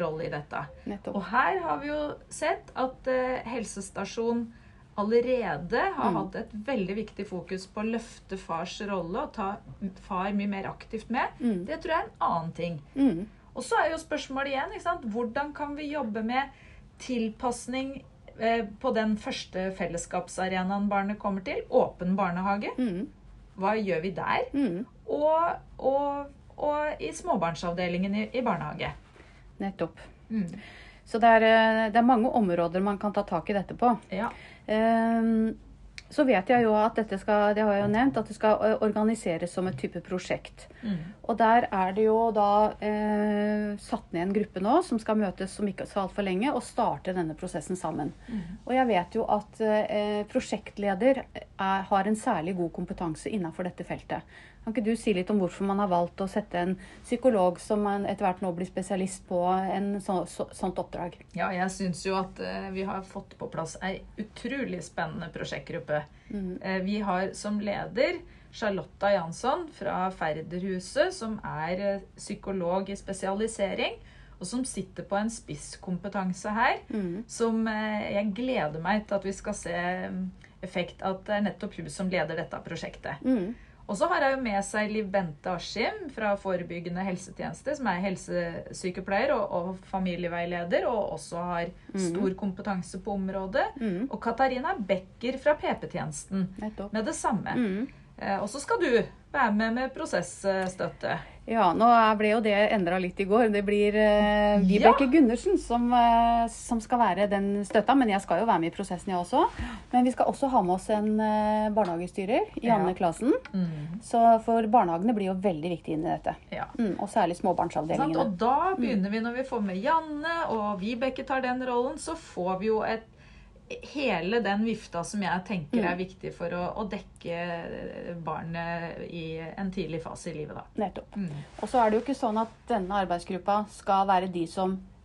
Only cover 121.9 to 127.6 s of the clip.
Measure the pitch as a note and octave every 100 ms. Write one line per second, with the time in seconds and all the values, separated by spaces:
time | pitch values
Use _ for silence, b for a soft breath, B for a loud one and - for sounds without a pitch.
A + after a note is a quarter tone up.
121.9 | D4+ - E4 - - F3+ F#3 A3 A3 -
122.9 | A3 - b b b b - - - -
123.9 | D4 C4+ F3 F3 A#3 G3 G3+ A3+ A3 -
124.9 | E3+ E3 G#3 F3+ F3+ - F#3 D3 A#3+ F3
125.9 | F3+ F#3 - - - E3+ F3 F3+ - G#3
126.9 | G3+ - - F3 E3+ F3 E3+